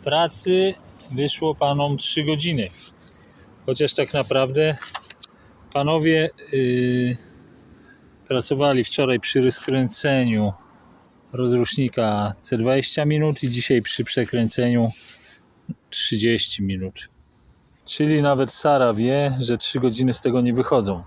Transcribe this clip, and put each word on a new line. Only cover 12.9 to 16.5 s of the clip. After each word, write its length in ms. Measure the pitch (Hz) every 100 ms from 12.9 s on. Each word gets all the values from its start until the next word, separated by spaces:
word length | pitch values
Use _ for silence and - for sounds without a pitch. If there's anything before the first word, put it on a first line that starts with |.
| - 147
minut 380 | 151 151 -
i 60 | 127
dzisiaj 320 | 120 - 123
przy 220 | 110 -
przekręceniu 880 | 113 - 113 123 113 - 120 120 113 - - - - - _ _ - - _
trzydzieści 760 | - - 110 113 113 -